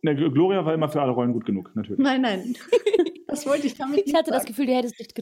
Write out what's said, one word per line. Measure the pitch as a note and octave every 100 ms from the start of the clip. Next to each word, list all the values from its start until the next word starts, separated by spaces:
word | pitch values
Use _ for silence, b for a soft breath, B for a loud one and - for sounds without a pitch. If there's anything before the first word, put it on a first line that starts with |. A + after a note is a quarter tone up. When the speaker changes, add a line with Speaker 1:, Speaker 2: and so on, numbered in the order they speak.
Speaker 1:
Ne, | E3
Gl-, | C#3+ D#3+
Gloria | C3+ F#3 F#3+
war | D#3+
immer | D#3+ D#3
für | D3+
alle | C3+
Rollen | A#2+ B2
gut | A#2 A2
genug, | G2 F2+
natürlich. | - G#2+ G#2
Speaker 2:
Nein, | C#4 C4
nein. | C4 G3 F#3 B3
<laughs> | - A#4+ G#4 G4+ E4 - -
Das | C#4+
wollte | - D4 C#4+
ich | -
damit | C4+ D4
Speaker 3:
Ich | G4
Speaker 2:
nicht | D4+
Speaker 3:
hatte | D#4+
das | C4
Speaker 2:
sagen. | D#4
Speaker 3:
Gefühl, | G#3+ C4+
du |
hättest | B3+ B3 -
nicht | A3+ -